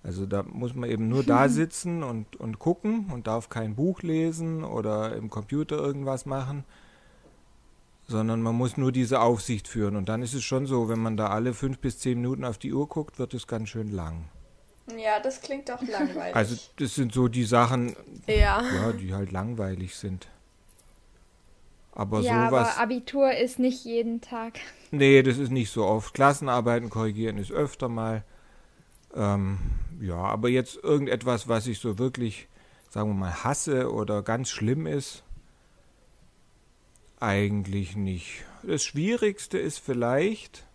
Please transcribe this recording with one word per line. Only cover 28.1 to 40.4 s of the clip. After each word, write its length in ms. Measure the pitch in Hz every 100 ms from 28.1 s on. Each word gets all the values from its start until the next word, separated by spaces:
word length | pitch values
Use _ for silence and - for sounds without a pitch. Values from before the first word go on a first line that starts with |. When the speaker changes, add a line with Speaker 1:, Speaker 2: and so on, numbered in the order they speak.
| 110 - - - - _ _ - _ _
Speaker 1:
Ähm, 440 | - 104 101 98 98 82 - - -
ja, 160 | 101 85
aber 320 | 95 107 120
jetzt 280 | 127 120 -
irgendetwas, 680 | 143 147 139 123 123 117 -
was 180 | 113 120
ich 120 | 107
so 180 | 120 101
wirklich, 500 | 127 127 117 - - - - - _
sagen 220 | 104 107
wir 40 |
mal, 300 | 98 92 82
hasse 480 | 123 143 - 131 123
oder 300 | 110 104 104
ganz 260 | 101 113 131
schlimm 360 | - 107 139 160
ist, 380 | 147 - - - - - _ _ _ _ _ _ _ - _ _ _ _ _ _ _ - _
eigentlich 800 | 113 98 101 104 95 98 90 101
nicht. 480 | 95 90 - - - -
Das 220 | - 151
Schwierigste 760 | - 143 185 240 214 202 - -
ist 200 | - -
vielleicht 840 | - 123 120 131 196 220